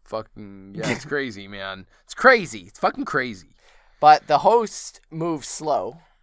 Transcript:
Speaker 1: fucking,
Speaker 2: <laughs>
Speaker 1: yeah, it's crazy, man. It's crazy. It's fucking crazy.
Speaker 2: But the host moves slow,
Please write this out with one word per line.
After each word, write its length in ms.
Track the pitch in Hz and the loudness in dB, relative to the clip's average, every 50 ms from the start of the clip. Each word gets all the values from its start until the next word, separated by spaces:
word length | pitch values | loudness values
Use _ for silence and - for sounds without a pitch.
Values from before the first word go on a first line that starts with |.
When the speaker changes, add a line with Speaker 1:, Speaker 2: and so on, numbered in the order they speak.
| _ | _
Speaker 1:
fucking, 720 | - - 110 113 - _ - 107 101 98 98 95 98 98 | -10 -10 -10 -10 -12 _ -20 -18 -18 -18 -20 -20 -16 -12
Speaker 2:
<laughs> 40 | - | -8
Speaker 1:
yeah, 120 | 110 113 | -6 -6
it's 140 | 120 - - | -6 -6 -6
crazy, 420 | - 143 143 139 127 104 98 98 98 | -6 -6 -6 -6 -6 -10 -12 -16 -16
man. 380 | 104 98 98 98 95 95 92 - _ _ _ | -14 -12 -12 -12 -12 -12 -16 -20 _ _ _
It's 100 | - - | -18 -6
crazy. 460 | - - 247 254 233 185 117 113 104 | 2 4 6 6 6 2 -4 -10 -14
It's 180 | 85 92 - - | -16 -18 -8 -2
fucking 260 | - - - 254 277 | -2 -2 -2 -4 -6
crazy. 480 | - - 139 127 127 107 92 82 _ _ _ _ _ _ _ _ _ _ _ | -4 -4 -4 -4 -4 -8 -14 -18 _ _ _ _ _ _ _ _ _ _ _
Speaker 2:
But 260 | - 151 151 147 - | 8 8 8 8 6
the 120 | - 151 143 | 2 0 2
host 600 | - 190 220 240 226 202 - - - - - - _ _ | 4 4 4 4 2 0 -6 -12 -14 -14 -16 -20 _ _
moves 380 | 156 160 165 170 165 147 131 - | -8 -6 -4 -4 -4 -6 -6 -10
slow, 500 | - - 156 156 139 107 92 107 131 165 _ _ _ _ | -10 -8 -4 -2 -2 -2 -2 -6 -10 -14 _ _ _ _